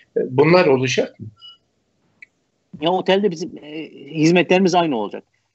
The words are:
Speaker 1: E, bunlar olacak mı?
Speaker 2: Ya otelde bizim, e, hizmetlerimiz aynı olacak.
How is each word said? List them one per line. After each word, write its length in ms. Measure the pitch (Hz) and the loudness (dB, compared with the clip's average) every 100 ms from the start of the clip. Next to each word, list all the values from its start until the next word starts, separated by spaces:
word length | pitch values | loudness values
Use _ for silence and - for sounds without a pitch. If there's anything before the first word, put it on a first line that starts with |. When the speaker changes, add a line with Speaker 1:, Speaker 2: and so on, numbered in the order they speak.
| - - | -8 -6
Speaker 1:
E, 20 | 143 | -2
bunlar 360 | 131 151 180 160 | 2 4 4 4
olacak 540 | 135 127 131 254 - | 2 0 -2 -4 -10
mı? 80 | 110 - - - _ _ _ _ _ _ - _ _ _ _ - | -20 -20 -20 -20 _ _ _ _ _ _ -20 _ _ _ _ -6
Speaker 2:
Ya 100 | 151 | -4
otelde 400 | 185 - 196 202 | -2 0 0 0
bizim, 260 | 165 175 - | -4 -10 -14
e, 260 | 147 156 151 | -16 -16 -16
hizmetlerimiz 840 | - - 156 156 180 165 185 190 175 | -18 -12 0 2 4 4 2 2 2
aynı 220 | 170 123 | 0 -2
olacak. 260 | 101 101 - _ _ | -6 -10 -18 _ _